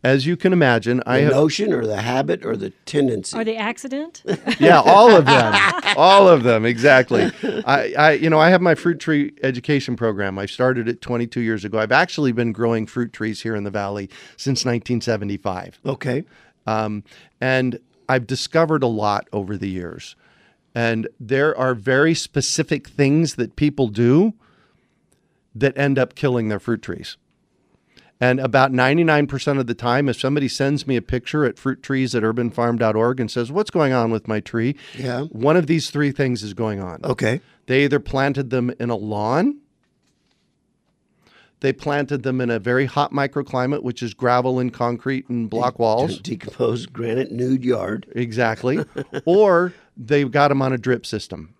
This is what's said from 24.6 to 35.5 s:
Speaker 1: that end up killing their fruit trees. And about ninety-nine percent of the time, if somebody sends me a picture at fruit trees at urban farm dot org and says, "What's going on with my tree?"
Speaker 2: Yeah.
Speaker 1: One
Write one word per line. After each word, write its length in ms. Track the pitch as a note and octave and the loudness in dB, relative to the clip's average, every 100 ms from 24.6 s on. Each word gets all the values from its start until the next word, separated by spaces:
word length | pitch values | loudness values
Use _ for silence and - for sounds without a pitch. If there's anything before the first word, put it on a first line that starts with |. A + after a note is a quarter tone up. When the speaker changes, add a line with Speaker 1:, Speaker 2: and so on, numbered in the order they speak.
| _ _ _ _ _ _ _ _ _ G#2+ | _ _ _ _ _ _ _ _ _ -2
Speaker 1:
that 220 | C3+ C3 | -2 2
end 200 | C#3+ C3+ | 0 2
up 160 | B2 - | 0 -2
killing 320 | C#3+ B2 A2 | -2 0 -2
their 120 | G#2 | -4
fruit 220 | - A#2 | -4 -4
trees. 340 | - E2+ - - _ _ _ _ _ _ _ _ _ _ | -4 -12 -12 -18 _ _ _ _ _ _ _ _ _ _
And 200 | B2+ B2+ | 0 0
about 320 | C3 C3 C3+ | 0 2 2
ninety-nine 540 | B2+ C3 D#3 E3 D3+ C#3+ | 2 2 2 2 2 0
percent 320 | C3+ - C#3 | -4 -2 -2
of 80 | B2 | -2
the 60 | |
time, 360 | A#2 A#2+ B2 C#3+ | -4 -2 0 0
if 100 | A#2 | -2
somebody 300 | C3+ C#3+ C3+ | -2 -2 -2
sends 360 | - C#3 C#3+ C3+ | -2 -2 -2 -2
me 120 | B2 | -4
a 40 | |
picture 440 | - B2+ - D3+ C3+ | -2 -8 -4 -2 -2
at 120 | - | -2
fruit 240 | C3 - | -8 -8
trees 320 | - C3+ C3 | -6 -2 -2
at 80 | A#2+ | 0
urban 280 | A2 A2+ A#2+ | 0 -2 -4
farm 260 | - A#2+ A#2 | -2 -2 0
dot 160 | A2+ G#2+ | 0 2
org 200 | A#2 C3 | 0 -2
and 140 | A2 | -4
says, 180 | - A#2 | -4 -4
"What's 200 | D#3 G#3+ | -4 -2
going 240 | F3+ C#3+ | 0 2
on 180 | B2+ A2+ | 2 0
with 160 | A2+ - | -2 -4
my 140 | G#2+ | -6
tree?" 340 | - A2+ A2+ C#3+ - A#2 | -4 -4 -4 -6 -12 -10
Speaker 2:
Yeah. 240 | B2+ A#2+ D#3 | -8 -6 -8
Speaker 1:
One 240 | A2 C3+ | -2 2